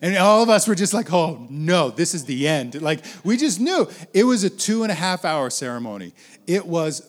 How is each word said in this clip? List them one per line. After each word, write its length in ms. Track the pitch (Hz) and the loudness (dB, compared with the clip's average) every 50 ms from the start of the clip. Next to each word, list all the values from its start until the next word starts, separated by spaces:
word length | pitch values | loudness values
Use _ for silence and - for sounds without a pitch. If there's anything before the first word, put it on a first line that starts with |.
And 140 | - 175 196 190 | -4 -2 2 4
all 260 | 180 202 214 214 233 | 6 6 6 6 6
of 60 | 226 | 6
us 180 | 214 208 190 220 | 4 4 4 2
were 80 | 214 | 0
just 180 | 170 202 190 - | 0 0 0 0
like, 180 | 202 - - | -2 -2 0
"Oh, 340 | 165 175 165 160 165 117 120 120 | 2 2 2 2 -2 -6 -12 -12
no, 400 | 135 147 156 160 180 180 156 131 | -8 -4 0 2 2 2 2 0
this 240 | 107 - 170 170 - | 0 -2 -2 -2 -2
is 120 | 175 135 | -4 -6
the 220 | 127 139 123 139 151 | -6 -4 -2 0 0
end." 340 | 160 147 127 123 113 143 | 0 0 -2 -4 -8 -6
Like, 220 | 160 151 160 151 - - - - - | -4 -4 -4 -4 -6 -12 -16 -8 -2
we 140 | 190 226 240 | 0 0 2
just 220 | 294 311 190 175 | 2 0 0 0
knew. 300 | 240 311 370 349 220 - - - 170 - - | 0 0 2 0 0 0 -4 -12 -12 -2 2
It 120 | 185 220 | 2 4
was 180 | 254 254 226 185 | 4 4 2 0
a 60 | 190 | -2
two 340 | - - - - 214 226 226 | -4 -4 -4 -2 -2 0 0
and 80 | 214 | -2
a 40 | 196 | -2
half 300 | 151 170 185 185 180 - | -2 -2 -2 -2 -2 -2
hour 240 | 175 156 151 135 123 | -2 -2 -2 -2 -2
ceremony. 640 | - - 139 127 120 120 120 113 104 101 92 87 - _ - - - - _ | -4 -6 -6 -6 -8 -8 -8 -8 -10 -10 -12 -14 -16 _ -20 -20 -20 -12 _
It 220 | - 170 202 175 170 | -2 -2 -2 -2 -2
was 340 | 170 170 160 156 151 - - | -2 -2 -2 -2 -4 -6 -10